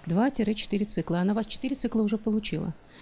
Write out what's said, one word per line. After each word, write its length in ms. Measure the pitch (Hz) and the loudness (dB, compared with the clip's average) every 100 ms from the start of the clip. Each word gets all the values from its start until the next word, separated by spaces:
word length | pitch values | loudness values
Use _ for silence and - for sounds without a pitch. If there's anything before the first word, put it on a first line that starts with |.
| - | 0
Два-четыре 800 | 170 262 269 208 220 - 208 208 | 2 2 2 0 0 -2 -2 0
цикла. 360 | - 165 175 | -2 0 2
Она 120 | 185 | 2
у 20 | 208 | 0
вас 120 | 220 | -2
четыре 280 | - 262 277 | -4 -4 -2
цикла 280 | 240 226 | 0 2
уже 160 | 208 214 | 2 0
получила. 560 | 220 214 214 156 170 - - - | 0 0 0 -4 -4 -6 -12 -20